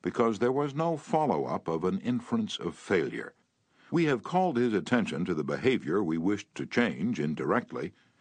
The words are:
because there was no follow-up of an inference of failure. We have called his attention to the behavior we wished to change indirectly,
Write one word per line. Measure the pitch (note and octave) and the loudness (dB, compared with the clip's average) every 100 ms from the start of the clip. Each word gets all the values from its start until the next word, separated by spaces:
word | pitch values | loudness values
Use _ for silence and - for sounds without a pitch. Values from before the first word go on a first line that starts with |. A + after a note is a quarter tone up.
because | F#2 - A#2 G#2 | -4 2 2 4
there | A#2+ | 0
was | C3 C#3+ | 2 -2
no | C#3 E3 D#3+ | 0 -2 -2
follow-up | - D#3+ D3+ E2 B1+ F2+ - | -2 0 2 0 0 -4 -2
of | E2 | -2
an | F2+ F#2+ | 0 -2
inference | A2+ B2 A#2 A2+ G#2 - | -2 -4 -2 -4 -2 -6
of | E2+ | -8
failure. | D#2+ - F#2+ C#2 - A1 _ _ _ _ _ - | -8 0 0 0 -4 -10 _ _ _ _ _ -4
We | D#3 D#3+ | 0 2
have | B2+ | 0
called | - F3+ F#3 B2+ | 0 0 2 2
his | B2 | 2
attention | G#2 E2 B2 G#2 C#2 F2+ | 2 2 2 2 -2 -2
to | |
the | E2 | 0
behavior | C#2 C#2+ G#2+ A#2+ C#2 F2+ | -2 0 2 2 2 0
we | F#2 E2 | 2 0
wished | E2+ G#2 - | 0 0 -4
to | - | -10
change | C2 - A#2+ C2 G2 G#2+ | -4 0 0 0 -2 -2
indirectly, | D2+ D#2 C2+ G#2+ A#2 - C#2+ - _ _ | -2 -2 0 0 0 -8 -8 -10 _ _